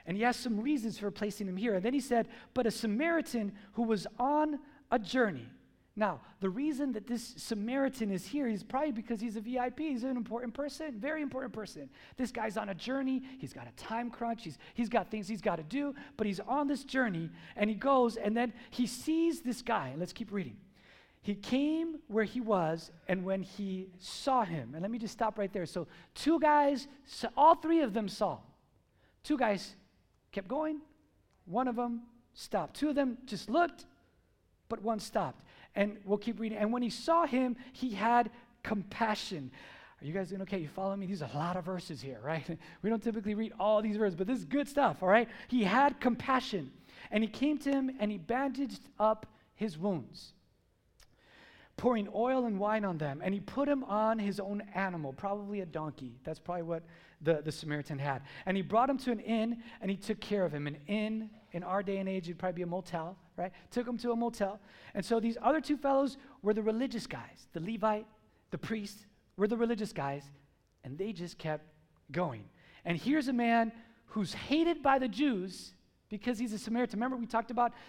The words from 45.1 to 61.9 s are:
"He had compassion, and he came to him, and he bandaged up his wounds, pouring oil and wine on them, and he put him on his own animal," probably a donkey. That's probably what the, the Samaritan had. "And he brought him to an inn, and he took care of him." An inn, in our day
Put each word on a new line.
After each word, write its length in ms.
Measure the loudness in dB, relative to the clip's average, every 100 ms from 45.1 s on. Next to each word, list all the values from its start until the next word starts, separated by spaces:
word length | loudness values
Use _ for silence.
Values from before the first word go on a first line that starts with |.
| 6 6 -2 -2
"He 160 | 2
had 380 | 4 6 6 4
compassion, 720 | 0 0 2 2 2 -4 -6 -12 -20 -20 -2
and 120 | 0
he 60 | 0
came 300 | 0 0 2
to 120 | 0
him, 260 | 0 0 -2
and 100 | -2
he 80 | -4
bandaged 640 | -2 -2 0 -2 -4 -6 -14 2
up 280 | 2 2 -4 -20 _
his 240 | _ -4 -2
wounds, 540 | -2 -2 -4 -14 -20 -20 _ _ _ _ _ _ -20 _ _ -20 -20 -20 -20 0
pouring 320 | 4 4 2
oil 320 | 2 2 2 2
and 120 | 0
wine 260 | 2 2
on 140 | 0 -2
them, 220 | -2 -2
and 100 | -2
he 80 | -2
put 280 | -4 0 2
him 160 | 2
on 340 | 0 2 2 2
his 220 | 0 -2
own 220 | -4 -6 -4
animal," 380 | -2 -2 -2 -4
probably 480 | -4 -4 -4 -4 -6
a 60 | -4
donkey. 520 | -4 -6 -6 -12 -12
That's 160 | -10 -10
probably 220 | -6 -6
what 200 | -2 -4 -6 -18 -20 -2
the, 220 | 2 2
the 100 | 2
Samaritan 460 | -6 -4 -4 -4 -4
had. 240 | -2 -2 -6 -8 0
"And 100 | 0
he 60 |
brought 280 | 2 4 4
him 80 | 2
to 140 | 0
an 80 | -2
inn, 420 | 0 0 0 -2 -8 -6
and 100 | -4
he 60 | -2
took 220 | -2 -4
care 260 | -2 0
of 80 | 2
him." 140 | 0 -4
An 120 | -6 -4
inn, 420 | -2 0 -2 -6 -12 -10
in 100 | -8
our 200 | -2 -2
day 160 | 0